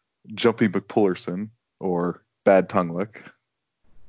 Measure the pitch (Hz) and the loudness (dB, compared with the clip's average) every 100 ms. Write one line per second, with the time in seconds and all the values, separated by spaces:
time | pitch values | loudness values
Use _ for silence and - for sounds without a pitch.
0 | _ _ - 107 117 113 110 95 - 117 | _ _ -16 -2 0 2 0 0 -2 0
1 | 101 90 - 90 110 _ _ - 95 87 | 2 0 -6 -8 -10 _ _ -10 -4 -2
2 | 87 - _ _ 101 95 90 101 85 87 | -2 -6 _ _ 4 4 4 -2 -4 -6
3 | 104 - - - _ _ _ _ _ - | -10 -12 -20 -20 _ _ _ _ _ -20